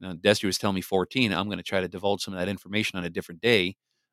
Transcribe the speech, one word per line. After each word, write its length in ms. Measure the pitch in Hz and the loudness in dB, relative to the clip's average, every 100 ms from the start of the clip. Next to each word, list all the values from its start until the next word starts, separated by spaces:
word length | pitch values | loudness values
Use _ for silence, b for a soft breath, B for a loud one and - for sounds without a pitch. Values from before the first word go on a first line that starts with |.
Now, 120 | 95 | -12
Destry 320 | 85 101 107 | 0 4 4
was 120 | 101 90 | 2 0
telling 200 | 104 95 | 0 0
me 40 | |
fourteen. 520 | 90 95 90 135 120 | 0 0 0 2 2
I'm 180 | 87 101 | 2 -2
gonna 120 | 92 | -4
try 180 | - 98 | -2 -2
to 80 | 92 | -2
divulge 340 | 90 101 101 | -2 -2 -2
some 100 | - | -4
of 80 | 95 | -4
that 80 | 92 | -4
information 500 | 98 92 107 107 92 | -4 -4 -2 -2 -2
on 60 | |
a 60 | 87 | -6
different 320 | 85 - 87 | -6 -8 -4
day. 340 | 113 113 90 - _ _ _ | 2 4 2 -4 _ _ _